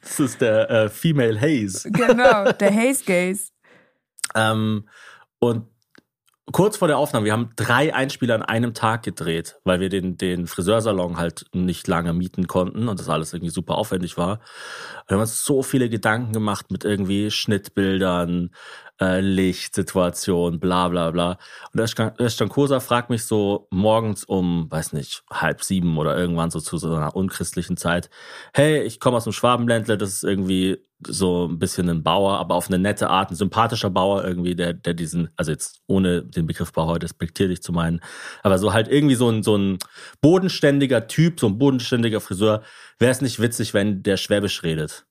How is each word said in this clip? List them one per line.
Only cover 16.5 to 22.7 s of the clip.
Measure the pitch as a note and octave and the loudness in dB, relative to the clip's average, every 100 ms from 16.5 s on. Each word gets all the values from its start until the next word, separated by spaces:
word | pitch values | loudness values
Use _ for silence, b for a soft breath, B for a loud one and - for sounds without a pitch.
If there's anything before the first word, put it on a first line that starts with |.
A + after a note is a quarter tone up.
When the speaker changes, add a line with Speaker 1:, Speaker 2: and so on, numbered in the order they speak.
| G2 - | -4 -6
Speaker 1:
mit | F#2 - | -6 -2
irgendwie | G2+ F#2+ G2 G#2+ | -2 0 0 -2
Schnittbildern, | - - G2+ - - G2 F#2+ F#2 F2+ F2 F2 F2 B B B B _ | -2 0 -2 -2 -2 0 2 2 0 0 -2 -4 B B B B _
äh, | F#2+ F#2 | 0 2
Lichtsituation, | G2 F#2+ F#2 F#2 - - F2+ F#2+ F2+ - - F2 F2 E2+ | 2 2 2 0 -6 -4 -2 0 0 0 -2 0 0 0
bla | F2+ F2+ F2+ | 0 2 2
bla | F2 E2 | 0 0
bla. | E2+ F2 F2+ B B B | 0 -2 -4 B B B
Und | - | -4
Özcan, | A2+ - A2 - | -4 -2 -4 0
Özcan | A#2+ - G#2 | -2 0 -2
Kosa | - C#3 | 0 2